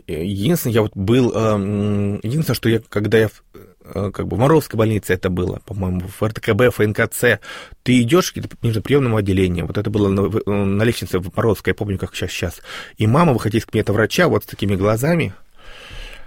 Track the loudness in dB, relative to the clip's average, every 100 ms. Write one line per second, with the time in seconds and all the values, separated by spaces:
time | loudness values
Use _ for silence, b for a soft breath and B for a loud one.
0 | -6 -6 -4 -2 0 0 2 2 0 0
1 | 2 4 4 2 2 0 0 0 0 0
2 | -2 -4 -4 -2 -2 0 0 0 -2 -4
3 | 2 2 2 -2 _ -20 -20 _ -10 -6
4 | -6 -4 -4 2 4 4 2 0 0 0
5 | -2 -2 0 -2 -2 -6 -10 -6 -4 -4
6 | -6 -4 -4 -4 -2 2 2 4 0 0
7 | -2 0 0 0 B B B -8 2 2
8 | 4 2 2 -6 -12 -6 -4 -2 2 2
9 | 2 0 2 2 2 0 -4 -4 -2 2
10 | 2 2 0 -2 -2 -2 0 0 0 -2
11 | -4 -4 -4 -2 0 0 -2 -4 -4 -4
12 | -6 -8 -8 -6 -8 -8 B B B -2
13 | 2 4 4 2 2 -2 0 -2 0 2
14 | 2 2 2 2 -2 -6 -2 0 2 2
15 | 2 0 -2 -8 -20 B B B B B
16 | B B